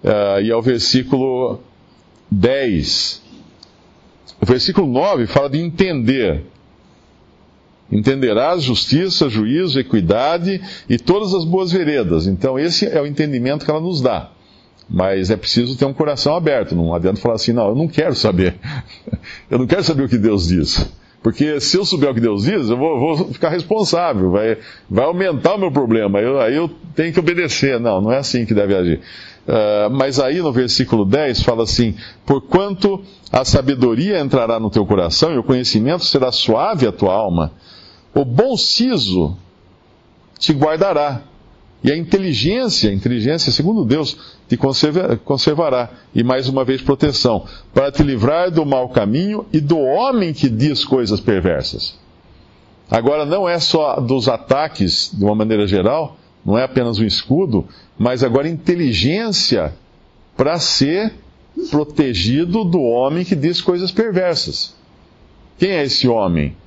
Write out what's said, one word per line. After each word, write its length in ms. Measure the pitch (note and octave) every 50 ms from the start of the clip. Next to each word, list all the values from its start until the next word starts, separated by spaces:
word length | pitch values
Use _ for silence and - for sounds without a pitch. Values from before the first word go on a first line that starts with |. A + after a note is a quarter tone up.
| -
Ah, 380 | G2+ G#2+ G#2 G#2 G2+ G2 G2
e 80 | G2+ A2
é 60 | A2+
o 60 | A#2
versículo 960 | A2+ B2 B2+ A#2 - - - C3 B2 C3 - C3 B2+ C3+ B2+ B2 B2+ A#2 - - - - _ _ _ _ _ _ _ _ _ _ _ _
dez. 920 | - G2+ F2+ A#2+ C3 C#3 C3+ A#2+ G2 E2 C#2 - - - - - - - - - - - - - - - - - _ _ _ - _ _ _ - _ _ _ - - -
O 60 | -
versículo 420 | F#2 B2 B2+ - - F3 - F#3+ C#3+
nove 400 | A#2+ B2+ D#3 G3+ G3 C#3+ A#2+ G#2+
fala 220 | - D3 C#3 C#3+
de 100 | C3 D3+
entender. 840 | E3+ E3+ D#3 E3 G3 F#3+ E3+ C#3 A#2 G#2+ C3+ C3+ A#2 F#2+ D#2 D2 D2 - _ _ _ _ _ _ _ _ _ _ _ _ _ _ _ _ _ _ _ _ _ _ _ _ _ _ _ _
"Entenderás 720 | G#2 G#2 G#2+ B2+ C3+ C3+ C3 A#2+ G#2 G#2+ B2+ D#3 F3 F3+ D3
justiça, 680 | B2+ A#2+ - - - - D3+ F3+ F#3+ - - E3+ C#3
juízo, 500 | G#2+ A2 G#2+ A2 C3 E3 F#3 F3+ C3 C3+
equidade 800 | B2+ - - A2 F2+ E2 G2 A2 B2+ D3+ E3 F3 E3+ F#3+ G3 F#3 - - - - - -
e 80 | A#2+ A#2
todas 360 | - - F3 G3+ G#3+ F#3+ F#3
as 100 | F#3+ E3
boas 260 | D#3+ F3 F#3+ F#3+ F3+
veredas." 540 | E3+ F#3+ F3 D3 D3+ C3+ A2 F2+ E2+ D#2+ D#2+
Então, 320 | F#2+ F#2+ F2 - C3+ C3 C3
esse 300 | D3 E3+ E3+ - - -
é 120 | - D3+
o 60 | C#3+
entendimento 580 | D3 C#3+ - D#3+ D3 C#3+ B2 A#2+ C3 C#3+ D3+ -
que 40 | -
ela 100 | D3+ D#3
nos 220 | D#3+ F3+ F#3 D3
dá. 300 | B2 B2+ A2 E2 - - - _ _ _ - - _ _ _ _ - -
Mas 400 | - F2 F2+ F#2+ G2 G2 F#2 F2+
é 80 | A2 G2
preciso 400 | - - - B2+ A#2+ A#2+ C3+ B2
ter 80 | C#3
um 80 | C#3 C3+
coração 420 | - D#3+ D3 D3 B2 - D3 D3+
aberto. 400 | F3 E3+ D#3 C#3+ B2 G2+ - F2
Não 160 | F2 E2 E2 E2
adianta 260 | F2 E2+ F#2 G2 G#2
falar 140 | - A#2+ A2+
assim, 180 | G#2+ - - A#2
"Não, 140 | B2 A2+ G2
eu 60 | G#2+
não 120 | C3+ D#3+ D#3+
quero 280 | - - - F3+ C3+
saber. 400 | - - G#2+ F#2+ F2 F#2+ F2+ - - - - D3+ C3+ - - - - -
<laughs> 420 | - - - - - - - - -
Eu 120 | - A#2+
não 80 | B2+ A#2
quero 160 | E3 G3 F3
saber 220 | - E3 C3+ C#3
o 40 | C3
que 80 | - A#2
Deus 300 | G2+ A2+ G#2+ G2+ E2+ D#2+
diz." 440 | F2+ F2+ D2 C#2 - - - - - - - _ _ _
Porque 380 | - A#2 A2+ - D3 D3+ D3+ C#3+
se 180 | - - - F#3
eu 80 | G3+
souber 240 | D#3+ F3+ D#3+ C#3 C#3+
o 60 | C3
que 40 | A2
Deus 260 | A#2 A#2 G#2 G2+ G2+
diz, 220 | C#3+ G#3 G3+ C3+ G#2+
eu 80 | A#2
vou, 240 | B2 C3+ E3 D#3 B2+
vou 280 | B2 D#3+ D#3+ D3 F#3 -
ficar 180 | A#2+ - - D#3+
responsável. 840 | D#3 F3+ - E3 G#3 A3 G#3 - - E3+ F3 E3+ C3+ G2+ F#2 F#2
Vai, 260 | F2 G2+ G#2+ A2+ A2 G#2+ - - - - - -
vai 160 | G2 G#2 B2+
aumentar 480 | D3+ F3 F3+ F#3+ F#3 E3 B2 - E3 G3
o 60 | G#3+
meu 120 | F#3+ F3+
problema. 480 | C3+ C#3+ C3+ A2+ A2+ A2+ G#2+ G2+ G2 G2+
Eu, 220 | G#2+ A#2+ C3+ C#3
aí 140 | A#2+ A2 C3
eu 120 | D3+ E3+ D#3+ - - - - D#3
tenho 180 | - D#3+ E3+ D3+
que 60 | F#3
obedecer. 600 | E3+ D#3 F3 E3+ F3 C#3+ - - - C#3 C3 A#2
Não, 220 | A#2 A#2+ G#2 F#2
não 100 | G2+ A2
é 60 | A#2+ C3+
assim 260 | C#3 - - B2 A#2
que 120 | G#2 A2+
deve 180 | G#2 G2+ G2 G2
agir. 280 | F#2+ F2+ F2 D#2+ D2+ - - - - - - - - _ -
Ah, 420 | - A2+ G#2+ G#2 G#2 G#2 G#2 G#2+
mas 280 | B2+ C#3 C3+ C#3 C3+ B2+
aí 220 | C#3 C3 D3 F3+
no 100 | F3 D#3
versículo 540 | B2 B2 B2+ A#2 - - C3 - - A2+ G2+
dez 360 | F#2+ G#2+ C#3+ D#3 C3+ A#2+ - -
fala 200 | - A#2+ A2+ A#2
assim, 320 | G#2 - - A#2+ A2+ G2+ - - - - - _
"Porquanto 760 | - C#3 C3+ - - - F3+ G3 G3+ G3 F#3 - G3+ G3 F#3+ - - - - - -
a 140 | - A#2 C3
sabedoria 720 | - - D3+ C3 C3 C#3 B2+ B2 B2 A2+ A2+ D#3 G3+ G#3 F3
entrará 400 | D3 C3+ - C3 A#2 A2+ A#2 A2+
no 100 | A2 G#2
teu 160 | - A#2 G2+
coração 480 | - G#2 F#2+ F2 E2+ E2 - - F2+ E3
e 40 | B2+
o 60 | A2
conhecimento 600 | - C3 B2+ B2 - - A2 G#2+ C3+ E3 F3+ -
será 260 | - - D3 B2+ B2+
suave 540 | A#2+ - - - A2 A2+ D3+ G3+ A3+ D#3+ B2+
à 60 | G#2+
tua 220 | G2 - - F#2+ F2+
alma, 400 | G#2 A2 G2 F2 E2+ D#2+ D#2 - - - - - - - - - - _ _ -
o 120 | C#3 C#3+
bom 320 | B2+ A#2 C#3+ A3+ C4+ B3+ G3+
siso 800 | - - - - A#3 C4 B3 F3 A2 G2+ F#2 F#2 E2 D2 F2+ F#2 - - _ _ _ - _ _ _ _ _ _ _ _ _ _ _ _ _ -
te 160 | - - D#3+
guardará, 680 | C#3 C#3 D#3 D#3 D#3+ F#3+ G3 F3+ D3 D3 D3 C3+ A#2+ - - - - - - - - - - - _ -
e 80 | -
a 60 | C#3+ E3
inteligência", 920 | E3+ D3+ - G3 F#3+ F#3 C#3 G2+ G#2 D#3+ G#3 B3 C4 A3+ D#3+ - - G#2+
inteligência 600 | G2 F#2+ G2 - B2 A#2+ G#2 B2+ D#3 E3 - -
segundo 320 | A#2+ - - F3+ A3+ A3 E3
Deus, 520 | G#2+ B2+ D#3 D3+ - - - - - - - _ -
"te 100 | - B2
conserva-, 600 | - C3+ C3+ - - D3+ D3+ F3+ F#3 - A#2+ A2
conservará", 720 | - - C#3+ C3 - D#3+ D3+ D3 E3+ D3+ B2+ B2 A#2+ A#2 - - - _ -
e 100 | G#2 A#2
mais 240 | B2 B2+ C3 C3 B2+
uma 160 | C3+ C3+ C3
vez 180 | A#2+ C3+ C3
proteção, 640 | C3 C3+ C#3 C3+ - D3 C3+ - - B2+ A2+ F#2+ - - - - - - -
"para 180 | - C3+ C#3+
te 120 | C#3 - D3+
livrar 480 | C#3+ C3+ A2+ G2 C#3 D3+ E3 F3 F#3
do 140 | E3 E3 D#3
mau 240 | C#3+ C#3 C3 B2+ B2
caminho 560 | - A#2+ G#2 G2+ A2 C#3+ F3+ G3+ G#3+ G#3 - -
e 80 | - D#3
do 200 | D3+ D3 E3+ D#3+
homem 540 | C#3+ - - F#3 A#3+ C#4 C4 A#3 G3 E3+ D3+
que 160 | - - C3+
diz 360 | A2+ G#2+ B2 D#3 C#3+ - -
coisas 340 | - - C3 A#2+ G2 G#2 F#2+
perversas." 800 | - - G#2+ F#2+ F2 F#2+ E2 C#2 B1+ - - A1+ - - - - - - - _ _ - - - - _ _ - _ _ - _ _ -
Agora 360 | G#2+ A2+ A#2 B2+ C#3+ D3+ D3+
não 220 | C#3+ E3 G3+ G3 F3
é 120 | F3 E3+
só 400 | - - - E3 D3+ C#3+ A#2+ -
dos 280 | C3+ A#2 C3 C3+ A2 C3+
ataques, 800 | A#2+ A2 - - C3 C#3 D3+ D#3 - - G2+ F2 - - - - -
de 100 | - G2
uma 100 | G#2 G#2+
maneira 320 | G#2+ G#2+ A2 A2 G#2 G#2
geral, 520 | G2 G2 G2 F#2 G#2+ C3+ D#3+ D#3+ C#3+ - - _ _ _ _ _
não 120 | - G2+ A#2
é 60 | B2+
apenas 360 | C3 - C3+ B2 A#2 A2+ G2
um 60 | A2+
escudo, 600 | G#2+ - - - - B2 D#3+ G3 E3 A2 F#2+ D#2+ - - - - _ _ -
mas 260 | G#2+ A#2+ B2+ B2 C3+
agora 260 | B2+ A2+ C3+ C#3+ D#3+
inteligência 1200 | E3+ D#3 - - F3 F3 E3+ C3+ A2+ F2 F2 C3 D#3+ G3+ A#3 A3+ G3 - - - B2+ G#2 D#2+ D2 D#2+ - _ _ _ _ _ _ _ _ _ _ _
para 240 | - B2+ C#3+ E3 E3+
ser 540 | D3+ - - - D3+ C#3 D#3+ F#3+ G#3+ A3 - - - - - _ - _ _ - - -
protegido 960 | - D3 D3+ D3 D3+ - D3+ C3 A#2+ F2 E2+ G#2+ B2 D3 E3+ F3 F3 A3+ A3
do 180 | F3 E3 F3+
homem 420 | C#3 A#2+ A#2 A#2+ B2+ C#3 D3+ E3+ F3+
que 120 | E3+ G3
diz 260 | D3+ C3+ E3 F3 -
coisas 300 | - - F3+ F3 F#3 F#3
perversas. 840 | - - A3+ A3+ G3 F3+ F#3 F3+ E3 - - - - - - - - - - _ _ - - _ _ _ - - - - - - _ -
Quem 120 | F3+ F#3+
é 140 | G3 E3 C#3+
esse 240 | C3+ F#2+ G2 B2+ B2+
homem? 480 | A#2 A2+ G2+ F#2 E2+ D#2+ D2 C#2 - - -